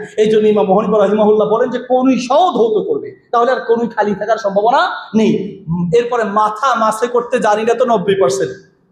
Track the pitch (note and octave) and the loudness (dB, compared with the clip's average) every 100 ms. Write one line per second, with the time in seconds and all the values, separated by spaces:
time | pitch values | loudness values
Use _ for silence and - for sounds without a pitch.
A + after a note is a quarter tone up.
0 | - - G#3+ G#3+ G#3+ G#3 F#3+ F#3+ A3 A3 | -6 0 2 4 4 2 2 2 2 2
1 | G3 G#3+ G#3 G#3+ G#3 A3 B3 B3 - B3+ | 2 2 2 2 2 0 0 -4 -2 0
2 | C4 B3+ - C#4+ F4+ G#3 A3+ G#3 - - | 2 0 2 2 2 2 0 0 -2 -6
3 | - - _ A#3 A#3+ B3+ - A#3 A#3 A3 | -8 -16 _ 0 0 0 0 -2 -2 -2
4 | G#3 G3 G#3 - G3+ G3 G#3+ C#4 F4+ - | -2 -2 -2 -2 -2 0 2 2 0 -4
5 | - G#3+ G3+ D3+ - - - F3 F3 F#3+ | -4 0 2 0 -4 -12 -6 -4 0 0
6 | A#3+ A#3+ G3+ G#3 G#3+ A3 C#4 A3+ A3 G#3+ | 0 -2 -2 0 -2 -2 -2 0 -2 -2
7 | A#3+ A#3+ A#3+ B3 G#3+ G#3+ A3+ A#3 B3 A3 | -2 -2 -2 -2 0 0 0 0 0 0
8 | F3+ F#3+ F#3 - D3 - - _ _ | 0 0 0 0 -6 -8 -20 _ _